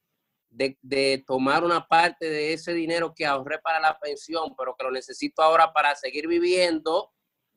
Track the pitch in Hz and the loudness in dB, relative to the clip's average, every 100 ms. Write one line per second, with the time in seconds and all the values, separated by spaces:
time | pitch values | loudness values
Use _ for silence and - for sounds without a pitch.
0 | _ _ _ _ _ 117 135 - 127 135 | _ _ _ _ _ -4 -4 -4 -6 0
1 | 135 135 - 131 131 156 175 165 - 165 | 0 0 -2 -2 2 2 2 0 2 4
2 | 175 - 160 151 151 160 170 170 160 170 | 2 0 -6 -4 -4 -4 -4 -4 -2 -2
3 | 165 160 151 139 131 156 165 160 156 156 | -4 -4 -2 -2 -4 -6 -4 0 0 0
4 | 147 143 - 165 156 131 127 - 131 131 | -6 -10 -6 -4 -4 -6 -8 -6 -6 -6
5 | - 123 147 - 160 165 160 151 143 143 | -8 -8 -6 2 4 6 4 2 0 0
6 | 131 143 160 170 175 180 175 160 156 170 | -6 -6 -2 0 2 2 2 0 0 -2
7 | 208 _ _ _ _ | -2 _ _ _ _